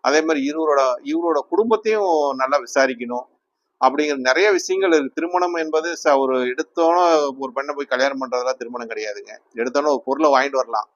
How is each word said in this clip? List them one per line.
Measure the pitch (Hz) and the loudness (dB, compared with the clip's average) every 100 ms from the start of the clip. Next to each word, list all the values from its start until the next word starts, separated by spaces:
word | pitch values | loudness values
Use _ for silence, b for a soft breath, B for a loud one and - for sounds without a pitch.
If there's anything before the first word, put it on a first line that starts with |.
அதே | 127 151 | 2 2
மாதிரி | 160 156 | 2 -2
இருவரோட, | 139 156 156 139 131 123 | -2 -2 2 2 2 0
இவரோட | 139 160 170 151 - | -4 -2 0 -2 0
குடும்பத்தையும் | 170 226 214 214 214 190 160 143 | -2 0 0 0 0 2 2 0
நல்லா | 131 131 143 | 0 0 0
விசாரிக்கணும் | 120 143 135 120 120 123 - _ _ _ _ _ | 0 0 0 -2 -6 -8 -10 _ _ _ _ _
அப்படிங்கிற | 131 143 151 139 | 0 2 -2 0
நிறைய | 127 143 208 | 2 4 4
விஷயங்கள் | 185 - 185 190 | 2 -2 -2 2
இருக்கு. | 156 135 | 2 2
திருமணம் | - 170 180 180 | -6 -2 -2 0
என்பது | 170 156 156 165 | -2 -2 -2 -2
ச-, | 160 160 139 | -2 2 2
ஒரு | 135 131 | 2 0
எடுத்தோன்னு | 123 127 156 - 165 175 175 156 143 135 | -2 -4 -6 0 2 4 4 4 0 -6
ஒரு | 135 | -8
பெண்ணை | 120 143 | -6 -6
போய் | 143 139 | -8 -4
கல்யாணம் | 127 139 135 | 0 0 0
பண்றதெல்லாம் | 131 123 127 131 | -4 -4 -2 -4
திருமணம் | 120 123 113 | -8 -10 -10
கிடையாதுங்க. | 110 107 101 104 110 _ | -8 -8 -10 -16 -20 _
எடுத்தோன்னு | 113 123 139 151 | -6 -2 0 0
ஒரு | 135 | 0
பொருளை | - 135 156 | -2 0 4
வாங்கிட்டு | 135 139 135 | 4 2 -2
வரலாம் | 117 110 - | -2 -4 -6